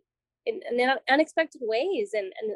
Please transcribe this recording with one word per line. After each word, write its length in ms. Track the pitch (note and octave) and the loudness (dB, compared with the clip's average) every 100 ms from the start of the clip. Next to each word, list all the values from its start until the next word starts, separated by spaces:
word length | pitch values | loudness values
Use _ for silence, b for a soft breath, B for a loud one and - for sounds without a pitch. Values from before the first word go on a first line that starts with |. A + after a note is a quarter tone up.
| _ _ _ _ - | _ _ _ _ -8
in, 140 | A3+ - | -6 -4
in 180 | A#3+ B3 | 0 2
un-, 80 | C4 - | 2 4
unexpected 520 | C4+ D#4 - D#4+ - | 4 4 2 -2 -2
ways 480 | A#3 A3 E4+ E4+ G3+ | -2 0 0 -2 -2
and, 180 | G#3+ F#3+ - | -2 -4 -6
and 140 | A3 | -6